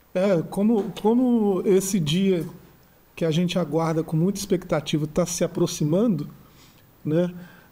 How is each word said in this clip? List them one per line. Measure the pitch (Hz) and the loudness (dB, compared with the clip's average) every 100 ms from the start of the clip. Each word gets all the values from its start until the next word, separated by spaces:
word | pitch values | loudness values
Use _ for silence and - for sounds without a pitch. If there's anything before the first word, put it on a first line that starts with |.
| _ 185 | _ -2
É, | 196 180 151 | 2 2 0
como, | - 208 240 - - | 0 2 2 0 -2
como | 208 240 254 240 208 185 | 2 2 4 2 2 2
esse | 220 190 190 202 | 2 2 2 0
dia | 147 165 196 180 151 - - - _ _ _ - | 0 0 2 0 -2 -10 -20 -20 _ _ _ -4
que | |
a | 165 | 0
gente | 156 175 185 | 0 0 0
aguarda | 165 156 165 160 | -2 0 0 -2
com | 160 156 | -2 0
muita | 175 196 | 0 -2
expectativa | - 180 - 160 - 156 151 | -2 -4 -2 -4 -2 -2 -2
tá | - 170 | -2 -2
se | - | -2
aproximando, | 175 - 170 - 151 175 240 180 98 - - - - - - - - | -4 0 -2 0 0 2 2 0 -4 -14 -20 -20 -20 -20 -20 -12 -2
né? | 160 175 175 - - - | 0 0 -4 -16 -20 -20